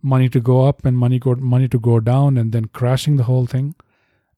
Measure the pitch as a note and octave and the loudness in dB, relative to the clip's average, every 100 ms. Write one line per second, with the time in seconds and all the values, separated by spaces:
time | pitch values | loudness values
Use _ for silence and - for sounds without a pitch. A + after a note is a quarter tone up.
0 | C#3 C3 C3 B2+ A#2 B2+ C3 - C3+ B2 | -2 0 2 0 2 2 2 0 -2 0
1 | B2 B2+ B2+ B2 C3 B2 C3 B2 A2+ A#2 | 0 0 0 -2 0 0 0 0 2 0
2 | A2 C3 C#3+ B2+ A2+ A#2 A2 - B2 C3 | 2 2 2 0 0 -4 -6 -4 -2 -2
3 | - C#3+ A#2+ B2+ B2 C3 C#3+ - _ _ | 0 0 0 0 -2 -4 -6 -10 _ _
4 | _ _ _ | _ _ _